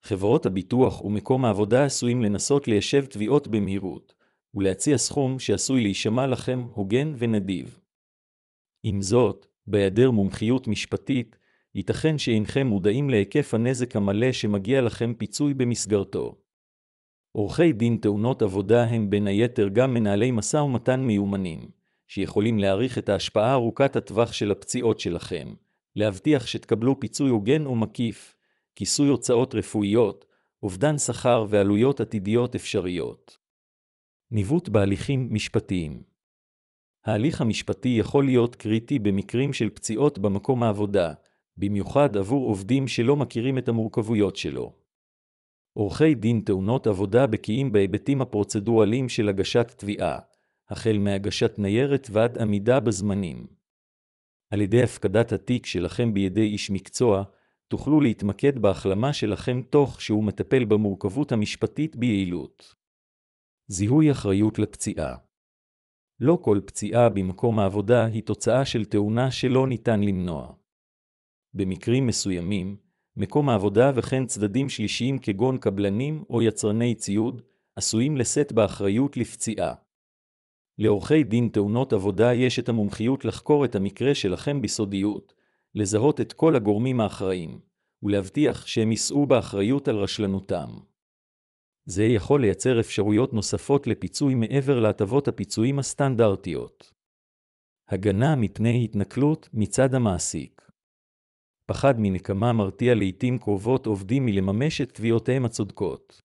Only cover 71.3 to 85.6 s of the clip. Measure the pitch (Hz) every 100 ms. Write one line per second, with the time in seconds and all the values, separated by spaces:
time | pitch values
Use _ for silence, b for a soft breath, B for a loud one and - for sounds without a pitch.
71.3 | _ _ - 95 90 - 127 131 98 98
72.3 | 90 87 101 92 101 _ _ _ - 101
73.3 | 147 143 113 101 98 135 127 107 131 127
74.3 | - 101 107 135 - 107 - 120 135 -
75.3 | 98 127 131 110 98 101 98 139 156 -
76.3 | 117 113 107 107 107 120 113 - 101 113
77.3 | 123 _ _ _ - - 110 135 147 117
78.3 | - 143 110 101 - 101 104 139 131 113
79.3 | - - 107 85 62 _ _ _ _ _
80.3 | _ _ _ _ - 107 104 85 156 135
81.3 | 117 117 107 101 117 135 107 98 92 117
82.3 | 123 127 123 120 117 101 - 110 135 113
83.3 | - - 147 135 104 98 - 123 139 101
84.3 | 90 - 143 107 - 104 98 101 98 _
85.3 | _ _ _